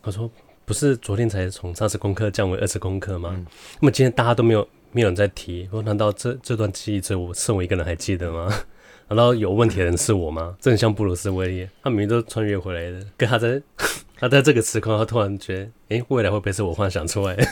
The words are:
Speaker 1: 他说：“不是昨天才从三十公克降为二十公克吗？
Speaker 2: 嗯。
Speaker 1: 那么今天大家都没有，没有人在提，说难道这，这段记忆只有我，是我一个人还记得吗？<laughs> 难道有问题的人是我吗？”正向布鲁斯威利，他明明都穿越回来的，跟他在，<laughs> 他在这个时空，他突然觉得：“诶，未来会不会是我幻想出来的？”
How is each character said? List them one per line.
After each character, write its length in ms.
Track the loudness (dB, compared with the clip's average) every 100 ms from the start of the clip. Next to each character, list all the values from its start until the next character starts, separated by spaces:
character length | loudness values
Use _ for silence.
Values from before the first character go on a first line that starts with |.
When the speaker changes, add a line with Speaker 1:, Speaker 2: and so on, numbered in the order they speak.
Speaker 1:
他 80 | -8
说 200 | -6 -8 -12 _ _
：“不 80 | -6
是 240 | 0 2 2
昨 180 | -2 0
天 120 | 0
才 220 | 0 -4
从 240 | -6 -10
三 140 | -2 -2
十 100 | 0
公 160 | -2
克 160 | 0 -2
降 200 | 0 -2
为 80 | 0
二 80 | -2
十 120 | -2
公 200 | -4 -4
克 200 | -4 -6
吗？ 160 | -6 -8
Speaker 2:
嗯。 100 | -10 -18 -14 2
Speaker 1:
那 60 | 2
么 40 |
今 120 | 4
天 80 | 2
大 120 | 4
家 100 | 2
都 80 | 4
没 120 | 4
有， 120 | 4 0 _ _
没 100 | 2
有 60 | 2
人 80 | 4
在 120 | 0
提， 400 | -2 -10 -10 -8
说 120 | -6
难 120 | -2 2
道 140 | 0
这， 200 | 0 -6 -6
这 140 | -4 -2
段 140 | -2
记 220 | -2 -4
忆 60 | -4
只 120 | -2
有 80 | -4
我， 140 | -4
是 180 | -4 0
我 100 | 0
一 40 | 0
个 100 | -2
人 80 |
还 100 | -2
记 220 | -4 -2 -2
得 160 | -4
吗？ 180 | -4 -2 -4 -6 -14
<laughs> 280 | -20 -18 -2
难 80 | 4
道 180 | 4
有 160 | 4 2
问 180 | 4 2
题 100 | 4
的 60 |
人 140 | 2 2
是 160 | 2
我 160 | 0 0
吗？” 260 | -4 -8 -2
正 160 | 2 4
向 180 | 2
布 100 | 2
鲁 100 | 0
斯 140 | 0 -2
威 180 | -2 -2
利， 200 | -4 -10 _
他 80 | -2
明 100 | 0
明 80 | 2
都 140 | 0
穿 240 | 0 -4 -2
越 120 | -2
回 140 | -4
来 180 | -6 -8
的， 160 | -10 -10 -2
跟 120 | 0
他 80 | 2
在， 240 | 0 -2 -6 -6 -6
<laughs> 240 | -6 -14 -4
他 120 | 4
在 120 | 6
这 120 | 6
个 80 | 4
时 180 | 2 -2
空， 160 | 0 0
他 80 |
突 140 | 0 0
然 180 | 0 -4
觉 200 | -6 -8
得 100 | -8 -16 -4
：“诶， 140 | -4 0
未 140 | 0
来 80 | 2
会 80 | 0
不 80 | -2
会 60 |
是 100 | -2
我 100 | -2
幻 160 | 0 -2
想 160 | -2 -4
出 200 | -2 -2
来 80 |
的？” 100 | 0 -2